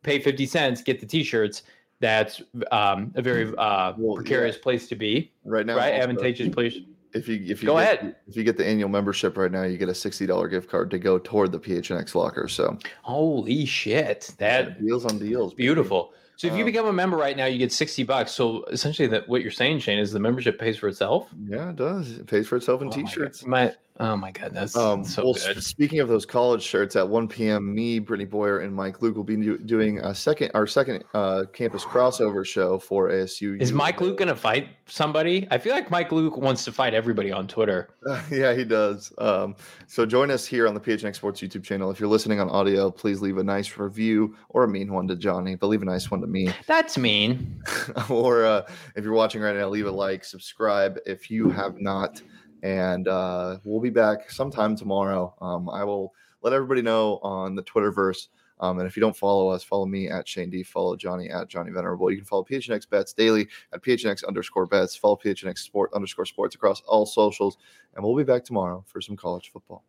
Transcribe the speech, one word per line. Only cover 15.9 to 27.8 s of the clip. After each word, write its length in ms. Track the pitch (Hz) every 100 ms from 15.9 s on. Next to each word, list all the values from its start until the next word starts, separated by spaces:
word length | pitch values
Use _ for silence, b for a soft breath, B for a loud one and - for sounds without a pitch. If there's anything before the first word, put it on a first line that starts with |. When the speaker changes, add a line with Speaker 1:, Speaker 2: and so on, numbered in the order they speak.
| 95 - b b b
Speaker 1:
So 100 | 170
if 40 |
you 80 | 170
Speaker 2:
Um, 60 | 233
Speaker 1:
become 180 | 220 220
a 60 |
member 240 | 185 185 165
right 180 | 143
now, 120 | 139 131
you 100 | 127
get 160 | 123
sixty 320 | - 147 -
bucks. 260 | 120 131 113
So 320 | - 117 113
essentially 440 | - - 147 156 131
that 180 | 110 -
what 140 | 123
you're 100 | 76
saying, 280 | - 127 156
Shane, 200 | 113 104
is 140 | 104
the 80 | 104
membership 380 | 110 127 120 -
pays 160 | 113 107
for 100 | 104
itself? 420 | 95 98 151 - - 104
Speaker 2:
Yeah, 220 | 107 175
it 60 | 156
does. 340 | 139 190 135 117
It 80 | 98
pays 200 | 104 110
for 100 | 123
itself 260 | 123 127
in 60 | 135
Speaker 1:
Oh 20 |
my 60 | 139
God. 80 | -
Speaker 2:
t-shirts. 380 | - 139 - 127
Speaker 1:
My, 280 | 127 123 - _ -
oh 160 | 113 107
my 120 | 95
God, 200 | 95 -
that's 240 | - 98 117
Speaker 2:
Um, 260 | 110 101
Speaker 1:
so 220 | 98 -
Speaker 2:
well, 80 | 127
Speaker 1:
good. 240 | 123 95 101
Speaker 2:
s-, 80 |
speaking 360 | - - 147 156
of 80 | 123
those 180 | 113 -
college 360 | 123 123 117
shirts, 320 | - 117 101
at 140 | 101 95
one 180 | 113 110
P 220 | 117 110
M, 260 | 107 101
me, 260 | 104